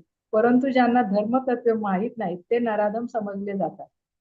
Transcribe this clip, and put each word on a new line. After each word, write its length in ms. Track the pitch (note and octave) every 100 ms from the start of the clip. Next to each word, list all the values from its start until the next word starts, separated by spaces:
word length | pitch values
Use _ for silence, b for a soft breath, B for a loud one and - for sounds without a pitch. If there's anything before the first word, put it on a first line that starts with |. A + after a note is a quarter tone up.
| _ _ _
परंतु 380 | A3 A#3+ B3 C4+
ज्यांना 320 | B3+ A#3+ B3
धर्मतत्वे 680 | G#3 G3+ G#3+ C4 B3+ A#3+ A#3
माहीत 380 | A3 G3+ F#3 A#3+ A3+
नाहीत 200 | F#3 F3+
ते 200 | - A#3+
नराधम 480 | A#3 G#3 G#3 A3+ A#3+
समजले 520 | A#3 G3+ G3 G3+ G3
जातात. 280 | D#3+ - - _ _ _